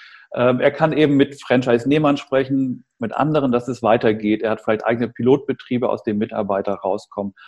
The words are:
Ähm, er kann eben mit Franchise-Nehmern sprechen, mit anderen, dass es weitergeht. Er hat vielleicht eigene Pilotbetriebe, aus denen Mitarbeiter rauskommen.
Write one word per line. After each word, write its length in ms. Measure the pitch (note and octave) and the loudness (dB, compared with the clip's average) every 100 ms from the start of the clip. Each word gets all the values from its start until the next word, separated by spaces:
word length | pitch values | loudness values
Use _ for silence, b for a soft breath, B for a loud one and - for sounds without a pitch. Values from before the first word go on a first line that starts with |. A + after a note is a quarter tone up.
| B B B | B B B
Ähm, 260 | - B2 B2+ | -2 0 4
er 120 | C#3+ | 2
kann 200 | - D#3 | 2 -2
eben 240 | C#3 D3+ C#3 | 2 2 4
mit 240 | C#3 - | 2 -2
Franchise-Nehmern 760 | - B2+ B2 A#2+ B2 D3 D3+ C#3+ | 0 0 2 0 2 2 2 0
sprechen, 680 | - C3+ C3 C3+ C3 B2 _ - | -2 -2 0 -2 -2 -6 _ -10
mit 160 | A2 | -8
anderen, 380 | - D3 D#3 C3+ | -2 0 0 2
dass 160 | A#2+ A#2+ | 0 -2
es 140 | A#2+ | -2
weitergeht. 600 | A2 A#2 A#2+ G#2+ G#2+ G#2+ | 2 2 2 0 0 0
Er 80 | A2 | -2
hat 100 | A2 | -4
vielleicht 240 | - A2 | -2 -2
eigene 240 | A2 A#2+ A#2 | 0 -2 -2
Pilotbetriebe, 800 | - A#2+ C#3 C#3 B2+ - B2 A#2+ | -2 2 2 0 -8 -4 -4 -2
aus 140 | G#2+ | -2
denen 160 | - G#2 | -2 -4
Mitarbeiter 560 | A2 A2 G2+ G2 G2 | -4 -4 -2 -2 -2
rauskommen. 580 | G2 G2 G#2 - - G2 - | -4 -4 -4 -6 -8 -8 -10